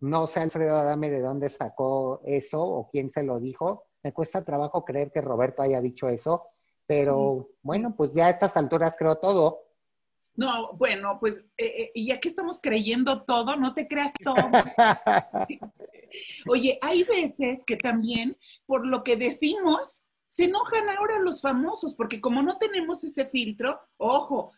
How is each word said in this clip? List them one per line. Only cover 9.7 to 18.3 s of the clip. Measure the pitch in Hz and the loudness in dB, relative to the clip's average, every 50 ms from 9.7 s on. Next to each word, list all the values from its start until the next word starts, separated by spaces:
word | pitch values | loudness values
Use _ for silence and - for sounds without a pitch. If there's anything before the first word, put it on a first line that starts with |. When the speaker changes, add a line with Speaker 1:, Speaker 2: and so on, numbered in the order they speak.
| _ _ _ _ _ _ _ _ _ _ _ _ _ | _ _ _ _ _ _ _ _ _ _ _ _ _
Speaker 2:
No, | 220 262 262 240 226 220 - - | -4 -2 -2 -2 -2 -4 -6 -2
bueno, | 165 262 233 202 196 202 202 196 - | 0 0 0 0 0 -2 -4 -2 0
pues, | 226 214 196 - - _ _ - | 0 -2 -2 -4 -8 _ _ -4
eh, | 226 226 - 220 | -4 -4 -2 -4
eh, | 226 - - | -6 -6 -6
¿y | 233 220 254 | -4 -2 -2
ya | 254 262 | -2 -2
qué | - 339 | -4 -4
estamos | 330 - 359 339 349 - | -4 -4 -6 -6 -6 -4
creyendo | - 277 220 220 202 220 233 247 254 277 269 269 - | -2 0 0 0 0 0 0 2 2 2 0 0 0
todo? | - 247 233 226 262 294 | 0 0 0 0 0 0
No | 294 254 254 254 | 0 -2 -2 -2
te | 311 - | -4 -6
creas | - 302 294 285 285 - - | -4 -4 -4 -2 -4 -6 -4
todo. | - 277 262 214 262 247 | -4 0 2 2 4 6
Speaker 1:
<laughs> | 247 233 - - - - 233 220 185 - - 220 202 - - - - 202 190 - - - - - - - - - - - - - - - - - - - - | 6 4 4 4 4 4 6 6 4 4 2 2 2 2 2 0 -2 -4 -4 -4 -6 -10 -16 -18 -18 -20 -20 -20 -20 -20 -20 -20 -18 -18 -16 -16 -18 -10 -2
Speaker 2:
Oye, | - 247 254 240 277 269 - | 0 2 4 4 2 0 0
hay | - 285 370 349 359 | 0 2 2 4 4
veces | 480 440 370 320 - - - 277 247 262 254 - | 4 2 2 0 0 -2 -2 -2 -2 -2 -2 -4
que | - 220 | -4 -4
también, | 208 - 247 226 226 220 233 240 226 233 269 | -2 0 0 0 0 0 0 -2 -2 -2 -4